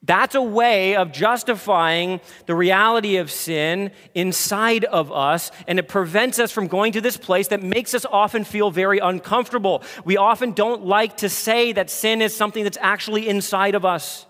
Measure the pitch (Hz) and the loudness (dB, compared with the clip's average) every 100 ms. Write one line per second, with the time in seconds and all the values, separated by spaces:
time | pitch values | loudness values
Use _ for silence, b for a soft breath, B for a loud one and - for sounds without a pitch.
0 | - 180 254 277 254 208 240 214 190 202 | 2 2 2 0 0 2 4 4 2 2
1 | 180 135 202 240 - 220 202 185 165 165 | 0 2 2 2 -2 -4 0 2 4 2
2 | 175 185 B B - 170 180 190 220 233 | -2 -6 B B -4 0 2 4 4 4
3 | 214 190 160 - - 160 156 180 202 196 | 2 0 -2 -6 -4 -2 0 -2 -4 -10
4 | B - 185 175 - 202 220 226 214 190 | B -4 -2 -2 -2 0 2 2 2 0
5 | 147 147 139 165 - B - 180 180 196 | -2 0 0 0 -2 B -4 -2 0 -2
6 | 180 185 254 233 233 - 190 185 214 214 | 0 0 0 0 -2 -2 -2 0 0 0
7 | 226 240 - 185 196 208 185 214 233 247 | -2 -4 0 0 2 -2 -2 -2 -2 -4
8 | 262 202 208 226 208 208 208 170 190 196 | 0 2 2 0 -4 0 0 2 2 2
9 | 185 185 175 214 247 240 196 165 B B | 0 -2 -2 -2 0 -2 -2 -2 B B
10 | 165 196 202 233 247 190 208 240 190 202 | -2 2 4 2 -2 0 0 0 0 0
11 | 226 - 202 - - 226 240 208 190 - | 0 -2 -6 -4 0 2 2 0 -4 -2
12 | 220 226 220 214 208 214 208 - 190 202 | 0 2 0 0 -4 -2 -4 -2 -2 0
13 | - 214 220 202 190 196 196 202 185 170 | -2 -4 -2 -2 0 0 2 2 0 -2
14 | - - - | -6 -14 -18